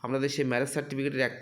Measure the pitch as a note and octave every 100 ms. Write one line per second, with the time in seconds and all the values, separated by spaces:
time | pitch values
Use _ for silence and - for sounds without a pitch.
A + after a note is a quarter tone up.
0 | A#2+ C3+ C3+ C#3+ C3 B2 C3+ D3+ C#3+ C3+
1 | C#3 B2+ B2 -